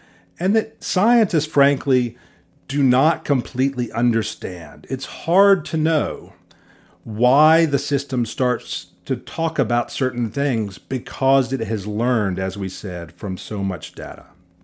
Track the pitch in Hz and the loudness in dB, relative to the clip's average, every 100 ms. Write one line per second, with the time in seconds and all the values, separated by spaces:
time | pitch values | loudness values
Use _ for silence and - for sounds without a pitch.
0 | _ _ _ - 185 220 - - - 180 | _ _ _ -4 0 0 0 -8 -4 0
1 | 214 240 220 165 147 - 139 139 - 127 | 4 4 4 0 0 4 4 4 2 2
2 | 123 - - _ _ _ - 139 135 127 | 2 -6 -20 _ _ _ -6 0 4 4
3 | 147 160 - 139 - 123 135 123 117 117 | 4 2 0 -2 0 -2 -2 0 -4 0
4 | 120 113 104 - 95 90 80 73 - 131 | 2 2 0 -6 -10 -10 -12 -14 -8 -8
5 | - - - 180 202 190 151 160 156 160 | -8 -10 0 4 6 4 0 -2 0 2
6 | 92 73 92 - _ _ _ _ _ _ | 0 -4 -12 -20 _ _ _ _ _ _
7 | - 107 120 139 156 165 160 139 - 139 | -10 0 4 6 6 6 4 0 0 -4
8 | - 123 113 - 127 120 - - - _ | -2 -2 -2 0 0 0 -4 -10 -12 _
9 | - 135 - - 160 156 113 120 117 - | -6 -6 -6 -4 -4 -2 0 0 -2 -2
10 | 127 120 117 135 143 117 104 92 - 131 | -4 -2 -4 -2 -2 0 -2 -6 -8 -8
11 | - - 135 135 120 131 104 110 98 104 | -6 -2 2 4 2 -2 -2 -4 -4 -2
12 | 120 120 101 92 95 98 95 - 101 90 | 0 0 0 -2 -4 -4 -6 -8 -10 -10
13 | 82 - 101 92 - 107 98 90 - - | -10 -10 -8 -8 -8 -4 -4 -4 -8 -12
14 | 71 - - _ _ _ | -12 -12 -18 _ _ _